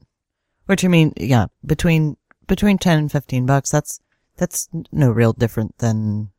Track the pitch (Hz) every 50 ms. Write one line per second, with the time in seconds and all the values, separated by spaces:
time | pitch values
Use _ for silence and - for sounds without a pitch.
0 | _ _ _ _ _ _ _ _ _ _ _ _ _ - 196 185 - 180 175 165
1 | 156 147 - - - 117 135 117 104 135 - _ - 139 156 - - 175 165 160
2 | 156 151 - - _ _ _ _ _ - 190 - 202 208 196 180 - 185 165 151
3 | 151 143 - 147 - - 131 127 127 127 139 135 - - - 151 - - - -
4 | _ _ _ _ _ _ _ - 175 - - - - - - 160 - - - 151
5 | 143 123 107 117 117 113 113 - 120 110 - 120 110 90 - _ - 113 110 110
6 | 107 107 104 107 107 104 -